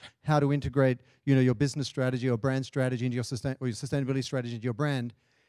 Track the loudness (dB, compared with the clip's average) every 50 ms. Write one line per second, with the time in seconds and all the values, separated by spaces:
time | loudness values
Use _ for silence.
0 | -20 -20 -20 _ -2 2 2 4 4 4 2 0 -2 -2 2 4 4 4 4 0
1 | _ _ _ _ 0 4 4 6 6 4 4 2 0 -2 -2 -2 -6 -6 -4 -2
2 | -2 0 0 0 0 0 0 0 0 0 0 0 -2 -2 -2 0 0 0 0 0
3 | -2 -2 -2 -2 -4 -4 -6 -6 -4 -6 -6 -4 -4 -6 -6 -6 -6 -4 -4 -2
4 | -2 -2 -2 -2 -2 -2 -4 -4 -4 -4 -6 -4 -4 -4 -2 -2 -2 -2 0 -2
5 | -4 -6 -10 _ _ _ _ _ _